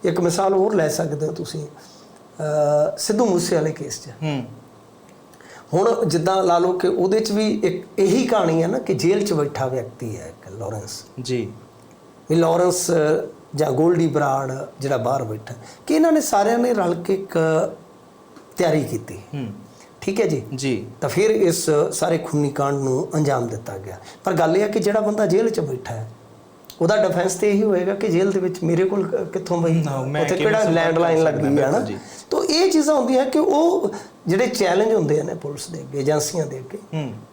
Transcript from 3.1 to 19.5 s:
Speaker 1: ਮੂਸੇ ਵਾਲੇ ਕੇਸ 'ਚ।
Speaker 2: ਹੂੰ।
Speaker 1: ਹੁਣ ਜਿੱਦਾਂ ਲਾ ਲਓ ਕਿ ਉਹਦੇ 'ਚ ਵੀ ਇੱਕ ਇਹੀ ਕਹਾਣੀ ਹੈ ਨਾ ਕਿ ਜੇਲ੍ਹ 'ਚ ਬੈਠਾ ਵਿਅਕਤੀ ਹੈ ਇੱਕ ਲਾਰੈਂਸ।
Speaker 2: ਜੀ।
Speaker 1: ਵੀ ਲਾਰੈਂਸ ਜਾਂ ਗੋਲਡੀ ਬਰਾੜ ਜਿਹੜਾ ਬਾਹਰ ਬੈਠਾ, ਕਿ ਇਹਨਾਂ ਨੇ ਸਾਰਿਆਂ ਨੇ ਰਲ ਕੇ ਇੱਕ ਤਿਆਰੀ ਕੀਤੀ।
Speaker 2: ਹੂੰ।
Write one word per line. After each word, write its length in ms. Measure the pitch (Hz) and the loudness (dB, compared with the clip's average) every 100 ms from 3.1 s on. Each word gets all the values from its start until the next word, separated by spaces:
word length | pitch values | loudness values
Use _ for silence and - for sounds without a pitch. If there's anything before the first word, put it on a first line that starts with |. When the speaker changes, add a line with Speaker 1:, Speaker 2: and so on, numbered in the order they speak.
| 208 233 | 2 2
Speaker 1:
ਮੂਸੇ 300 | 175 170 170 | 2 0 0
ਵਾਲੇ 160 | 156 | -2
ਕੇਸ 300 | 156 139 - | -6 -10 -12
'ਚ। 60 | 135 - | -14 -8
Speaker 2:
ਹੂੰ। 200 | 156 139 117 - - - - - - - - - - - - | -4 -4 -8 -16 -20 -20 -20 -20 -20 -20 -20 -20 -20 -20 -4
Speaker 1:
ਹੁਣ 320 | 165 226 - 156 | 0 2 2 0
ਜਿੱਦਾਂ 380 | 165 165 190 | 0 0 2
ਲਾ 140 | 190 170 | 2 2
ਲਓ 160 | 180 | 2
ਕਿ 140 | 185 185 | 0 0
ਉਹਦੇ 320 | - 185 214 | 0 2 0
'ਚ 120 | 220 | 0
ਵੀ 300 | 208 214 214 | 0 0 0
ਇੱਕ 360 | 180 175 - - | -2 -4 -8 0
ਇਹੀ 280 | - 226 - | 2 2 2
ਕਹਾਣੀ 360 | 220 170 165 | 2 2 2
ਹੈ 40 | 165 | 2
ਨਾ 120 | 247 | -2
ਕਿ 140 | - | -2
ਜੇਲ੍ਹ 320 | 143 170 196 202 | 0 2 2 0
'ਚ 80 | |
ਬੈਠਾ 320 | 160 143 - 131 | 0 -2 -2 -4
ਵਿਅਕਤੀ 520 | 127 113 - 117 98 | -4 -8 -10 -10 -10
ਹੈ 100 | 82 | -14
ਇੱਕ 240 | - - 101 | -18 -18 -12
ਲਾਰੈਂਸ। 460 | 117 110 - - - - | -8 -8 -10 -14 -14 -14
Speaker 2:
ਜੀ। 300 | 123 123 101 - - - - - - - - | -6 -4 -4 -10 -20 -20 -20 -20 -20 -20 -2
Speaker 1:
ਵੀ 60 | 160 | 2
ਲਾਰੈਂਸ 560 | 165 170 180 180 - 170 151 175 - - - 143 | 2 4 2 0 0 2 2 0 -2 -14 -12 -2
ਜਾਂ 160 | 151 | 0
ਗੋਲਡੀ 360 | 131 165 170 165 | 2 4 4 2
ਬਰਾੜ 460 | 147 143 135 135 131 - - | 0 0 0 -4 -8 -12 -8
ਜਿਹੜਾ 180 | 135 131 | -2 -2
ਬਾਹਰ 260 | 117 135 | 0 -2
ਬੈਠਾ, 320 | 110 107 - - - - - | -4 -8 -12 -18 -18 -18 -2
ਕਿ 80 | 311 | 4
ਇਹਨਾਂ 160 | 330 | 4
ਨੇ 100 | 311 | 4
ਸਾਰਿਆਂ 360 | - 202 202 240 | 2 2 2 2
ਨੇ 160 | 247 | 2
ਰਲ 220 | 220 175 170 | 2 0 -2
ਕੇ 180 | 175 | -2
ਇੱਕ 240 | 196 196 170 160 160 - - - - - - - - - - | -4 -2 0 2 2 0 -6 -20 -20 -20 -20 -20 -20 -20 -2
ਤਿਆਰੀ 260 | 170 151 | 0 2
ਕੀਤੀ। 340 | 113 113 - 98 | -2 -8 -10 -16
Speaker 2:
ਹੂੰ। 300 | - 143 117 | -12 -10 -10